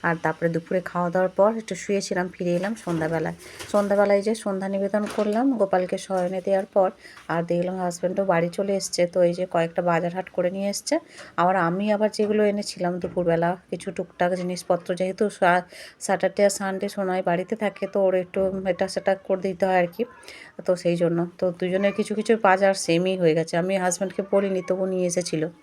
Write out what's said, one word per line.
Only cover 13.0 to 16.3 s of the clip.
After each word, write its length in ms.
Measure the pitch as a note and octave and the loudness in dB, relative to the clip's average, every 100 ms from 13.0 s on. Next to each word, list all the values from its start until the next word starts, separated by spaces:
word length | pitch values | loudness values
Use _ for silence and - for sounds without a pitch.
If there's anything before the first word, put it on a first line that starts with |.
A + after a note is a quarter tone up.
| F3 F3 F3 E3 E3+ F3+ _ | -4 -2 0 2 0 -2 _
কিছু 200 | E3+ G3 | -10 -8
টুকটাক 420 | F3+ F3 - F3+ | -8 -10 -2 0
জিনিসপত্র, 600 | F3+ F3+ F3 - F3 F3 | 0 -4 -6 -2 -2 0
যেহেতু 360 | F3 F#3 F#3 G#3 | -4 -4 -2 -2
সা-, 320 | - F#3 F3+ F3 - - - | 2 4 4 0 -18 -20 -12
স্যাটারডে 460 | - F#3 F#3 | -2 0 0